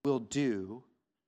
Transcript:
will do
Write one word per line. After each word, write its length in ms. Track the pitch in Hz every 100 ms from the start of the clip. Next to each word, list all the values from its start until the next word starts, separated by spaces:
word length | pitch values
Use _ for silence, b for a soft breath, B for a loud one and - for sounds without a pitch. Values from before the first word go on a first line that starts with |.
will 140 | 143 131
do 640 | 107 143 135 101 95 120 - _ _ _